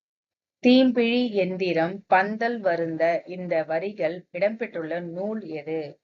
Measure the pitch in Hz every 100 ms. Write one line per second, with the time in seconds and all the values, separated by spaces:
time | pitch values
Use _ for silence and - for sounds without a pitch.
0 | _ _ _ _ _ _ 247 254 262 240
1 | 233 240 247 202 180 185 185 160 170 196
2 | - 190 202 220 233 233 190 170 165 160
3 | 165 170 - 180 180 165 151 160 196 208
4 | 160 175 - 175 202 220 220 170 160 170
5 | 175 170 202 220 170 156 147 160 147 -